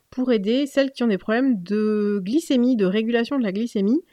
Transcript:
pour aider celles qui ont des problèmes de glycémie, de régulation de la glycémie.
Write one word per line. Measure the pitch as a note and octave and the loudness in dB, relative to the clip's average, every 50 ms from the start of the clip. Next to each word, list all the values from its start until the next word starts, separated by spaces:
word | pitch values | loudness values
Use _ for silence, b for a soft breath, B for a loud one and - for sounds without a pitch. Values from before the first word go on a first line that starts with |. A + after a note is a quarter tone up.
| b _ | b _
pour | - B3+ B3+ B3+ | -6 -4 0 0
aider | A#3 G#3+ F#3+ G#3+ A#3+ C4+ C#4+ | 0 0 0 0 0 0 -2
celles | C#4 - C4+ C#4 C4+ | 0 0 0 0 0
qui | - - | -2 -2
ont | A#3+ A3+ | 0 0
des | G3 F3+ | 0 0
problèmes | - - A3 A#3+ C4+ C4+ A#3 F#3 | -2 -2 0 0 2 0 0 0
de | E3+ F3 G#3 G#3+ G#3+ G#3+ G#3+ G#3 G#3 G#3 G#3 G3+ | -2 -2 -2 0 0 0 0 0 0 0 -2 -2
glycémie, | F3+ G3 B3 E4 - - C#4 A#3+ A#3+ B3+ C4 | -2 -2 -2 -2 0 2 2 2 2 2 2
de | G#3 F#3+ | 2 2
régulation | F3+ F#3 A3 A3+ A3+ A#3 A#3 A#3 - C#4+ | 0 0 0 0 0 0 0 0 -2 -2
de | C4+ | -2
la | A#3 G3 | -2 -2
glycémie. | F#3 G#3 A#3+ A#3 - G#3 G3 G#3 B3+ F4 B B | -2 -4 -4 -4 -2 0 2 2 2 0 B B